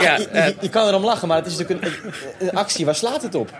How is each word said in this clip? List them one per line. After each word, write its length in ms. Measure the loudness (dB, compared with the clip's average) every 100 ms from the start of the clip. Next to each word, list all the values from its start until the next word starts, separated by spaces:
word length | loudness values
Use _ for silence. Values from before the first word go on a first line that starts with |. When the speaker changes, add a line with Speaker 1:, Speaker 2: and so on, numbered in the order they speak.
Speaker 1:
Ja, 140 | 4 4
Speaker 2:
je, 60 |
je, 60 | 2
Speaker 1:
eh. 200 | 2 2 2
Speaker 2:
je 80 | -2
kan 200 | 2 4
erom 160 | 4
lachen, 240 | 2 0 2
maar 80 | 0
het 100 | 0
is 100 | -4
natuurlijk 280 | -4 -4 -4
een, 60 | -8 -10 -12 -12 -6
een, 100 | -2
een 60 | -2
actie. 280 | -2 0
Waar 100 | 0
slaat 280 | 0 0 -2
het 120 | -2
op? 160 | -4 -4 -6